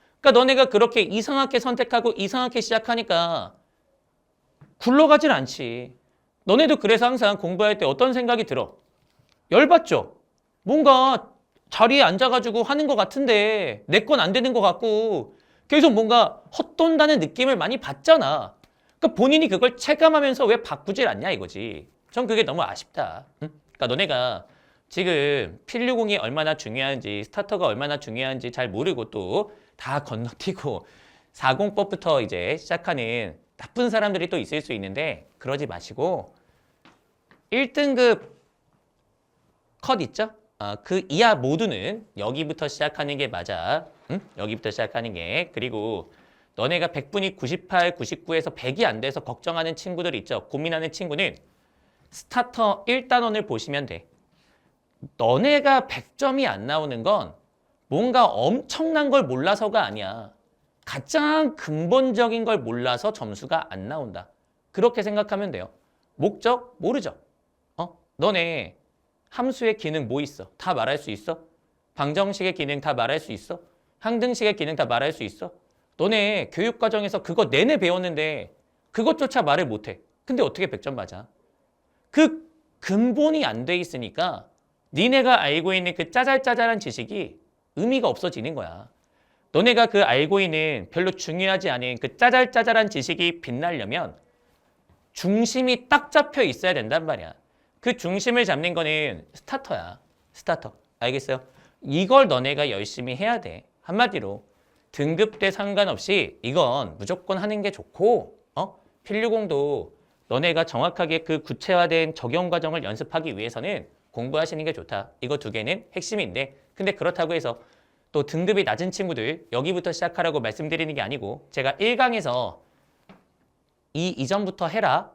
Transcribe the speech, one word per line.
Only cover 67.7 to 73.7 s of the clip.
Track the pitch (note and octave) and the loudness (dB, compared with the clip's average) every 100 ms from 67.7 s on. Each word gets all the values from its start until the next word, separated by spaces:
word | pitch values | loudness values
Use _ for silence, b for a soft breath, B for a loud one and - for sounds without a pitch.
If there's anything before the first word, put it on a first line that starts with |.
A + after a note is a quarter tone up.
| - | -10
어? | E3+ - _ - | -10 -14 _ -2
너네 | F3+ F#3 E3+ D#3 E2+ - _ _ _ _ _ | 0 2 0 -4 -8 -14 _ _ _ _ _
함수의 | - B3+ B3+ A#3 G#3+ | -4 -4 0 0 0
기능 | D#3+ D#3 A2+ | -2 -4 -2
뭐 | C#3+ | -4
있어? | C#3+ - F#2+ - | -4 -10 -20 -8
다 | F#3 | -4
말할 | C#3+ A#2 C#3+ | 0 0 -2
수 | C3+ | -6
있어? | G2+ - E3 - _ _ _ _ | -8 -8 -10 -12 _ _ _ _
방정식의 | - C#3+ D#3+ G3 G3 F#3 | -6 -2 -2 -2 -2 -4
기능 | F3+ C#3+ C#3+ | -4 -4 -4
다 | D3+ | -2
말할 | B2 A#2 D#3 | -2 -2 -2
수 | - | -6
있어? | G2+ - F3 - | -12 -12 -14 -16